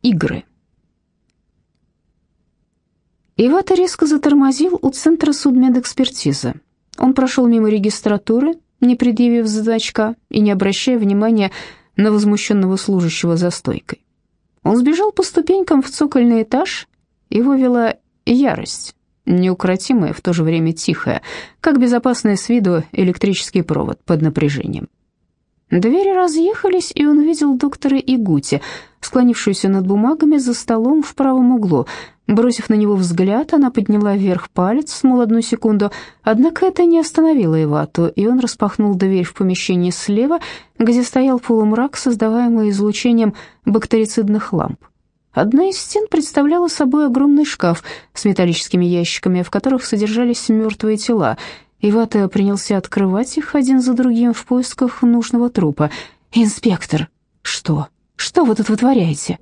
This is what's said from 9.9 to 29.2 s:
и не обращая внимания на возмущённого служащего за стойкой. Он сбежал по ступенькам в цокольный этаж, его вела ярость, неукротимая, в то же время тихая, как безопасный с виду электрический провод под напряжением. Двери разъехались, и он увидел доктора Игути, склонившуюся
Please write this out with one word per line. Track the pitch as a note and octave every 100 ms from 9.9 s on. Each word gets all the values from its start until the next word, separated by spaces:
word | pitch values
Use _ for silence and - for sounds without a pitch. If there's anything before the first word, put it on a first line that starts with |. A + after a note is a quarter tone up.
| - G#3+ A#3 _
и | G#3+
не | G#3
обращая | F#3+ G3 F#3+ - B3
внимания | G3 G3+ A3 A3 F#3+ - - - _
на | - G#3+
возмущённого | G#3+ G#3 G#3 - G#3 F#3
служащего | F#3+ - F#3+ E3 - E3+ E3
за | F3
стойкой. | - - - - - _ _ _ _ _ _
Он | -
сбежал | A3+ B3 E4 G#4+
по | G#4
ступенькам | F#4 - D#4+ G4 F4+ C#4+
в | -
цокольный | - D4+ C4+ A#3+ A3+
этаж, | A3 B3+ F#4+ - - _ _ _ _
его | G#3 B3+
вела | C4+ B3+ A#3+ A3+ - _ _
ярость, | - A#3+ C4+ - - - - _ _ _
неукротимая, | - F3 F#3 F3+ F#3 F#3+ - B3 D#3+
в | -
то | -
же | E3+
время | D#3+ E3 E3
тихая, | D#3+ - D#3+ - - - - - _
как | E4 C#4+
безопасный | B3 A#3+ B3+ A#3+ G#3+
с | G3 -
виду | A#3+ F#3+ E3+ D#3+
электрический | - F#3 F3 G3+ F3+ - F#3+
провод | E3+ D3 - -
под | - E3
напряжением. | D#3 D3+ D3 C#3 - - - _ _ _ _ _ _ _ _
Двери | F3 A3 E4 G4
разъехались, | F#4 F4+ D#4 E4+ A4 G4 F#4 -
и | -
он | D4 D4
увидел | D4+ D#4+ D4
доктора | B3+ C#4+ - C#4 C4+
Игути, | - C4 G3+ D3 - F3+ - - - _
склонившуюся | - B3+